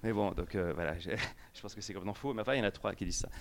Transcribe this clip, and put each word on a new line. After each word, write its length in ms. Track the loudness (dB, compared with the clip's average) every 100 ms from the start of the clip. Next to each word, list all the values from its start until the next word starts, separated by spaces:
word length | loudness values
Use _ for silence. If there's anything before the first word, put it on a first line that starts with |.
Mais 80 | 2
bon, 180 | 4 2
donc, 240 | 2 0
euh, 180 | 2 2
voilà, 240 | 2 0 0
je, 100 | -2
<laughs> 440 | -2 -2 -4 -16
je 60 | -12
pense 140 | -12
que 60 | -10
c'est 120 | -8
complètement 200 | -6 -4
faux, 180 | -2 -2
mais 100 | 0
enfin, 120 | 2
il 40 | 4
y 40 |
en 40 | 4
a 40 |
trois 240 | 4 -2
qui 100 | 0
disent 140 | 0 0
ça. 100 | -2 -4